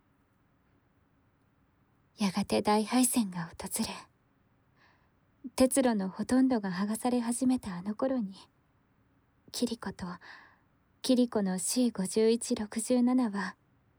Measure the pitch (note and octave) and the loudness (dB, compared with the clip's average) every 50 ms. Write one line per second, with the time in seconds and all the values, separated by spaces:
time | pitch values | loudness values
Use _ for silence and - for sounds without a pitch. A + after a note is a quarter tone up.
0 | _ _ _ _ _ _ _ _ _ _ _ _ _ _ _ _ _ _ _ _ | _ _ _ _ _ _ _ _ _ _ _ _ _ _ _ _ _ _ _ _
1 | _ _ _ _ _ _ _ _ _ _ _ _ _ _ _ _ _ _ _ _ | _ _ _ _ _ _ _ _ _ _ _ _ _ _ _ _ _ _ _ _
2 | _ _ _ - G#3+ G3 - G#3 G3 - A3 G#3+ G3+ - G#3 G#3+ A3 G#3 A#3+ B3 | _ _ _ -2 0 0 0 0 -2 0 0 0 2 4 4 4 2 2 2 2
3 | B3+ - - B3+ A3 F#3+ F3+ F3+ E3+ E3 - - - F#3+ - - A3+ - G3 - | 2 2 2 0 0 -2 -4 -8 -8 -10 -10 -12 -10 -8 -6 -6 -6 -6 -8 -12
4 | - - _ _ _ _ _ _ _ _ _ _ _ _ _ _ _ _ _ _ | -16 -20 _ _ _ _ _ _ _ _ _ _ _ _ _ _ _ _ _ _
5 | _ _ _ _ _ _ _ _ - B3+ - - B3+ B3+ - C#4 B3+ B3 A3+ G#3 | _ _ _ _ _ _ _ _ -20 -6 0 2 2 4 4 4 2 2 2 0
6 | F#3+ F#3+ - - G#3+ - B3 B3+ C4 C4 B3+ A3 G3+ F#3+ E3+ F3+ G3+ G#3 A3 A3+ | -2 -4 -4 -6 -2 0 2 4 4 4 2 0 0 -2 -2 -2 -2 -2 -2 -2
7 | - B3+ A#3+ B3 A#3 A#3 A#3+ - C4 B3+ B3+ B3 - - F3+ F3 F3+ G3+ G#3+ - | -2 0 0 0 0 -2 -2 0 0 0 0 0 -2 -6 -8 -8 -6 -6 -4 -2
8 | C4 C4+ C4+ B3+ G#3+ F#3+ G3 - - _ _ _ _ _ _ _ _ _ _ _ | -2 -2 0 -2 -4 -4 -8 -12 -20 _ _ _ _ _ _ _ _ _ _ _
9 | _ _ _ _ _ _ _ _ _ - - - - A#3+ A#3 - - G3 F#3+ - | _ _ _ _ _ _ _ _ _ -12 -6 -4 -4 -4 -4 -6 -8 -10 -10 -8
10 | - F3 F3+ - - - - - - - _ _ _ _ _ _ _ _ _ _ | -10 -10 -10 -12 -16 -20 -20 -20 -20 -20 _ _ _ _ _ _ _ _ _ _
11 | - - B3+ A#3+ B3 A#3+ - A3 G3+ F#3+ F#3 F#3 - - - B3 B3+ A#3 - - | 0 2 2 4 2 2 0 0 0 0 -2 -2 -4 -2 0 0 0 0 0 -2
12 | F#3 F#3 - A3 A3 A3 A#3 A#3 - - B3 A#3 G#3+ G#3 - A3+ A3 - B3+ B3 | -4 -2 0 2 4 4 4 2 0 -2 -4 -4 -4 -6 -6 -6 -2 0 2 2
13 | A#3+ A#3+ B3+ B3+ B3+ A3 G3 G3+ F#3+ F#3 - _ _ _ _ _ _ _ _ | 4 4 4 2 2 0 -2 -4 -4 -6 -8 _ _ _ _ _ _ _ _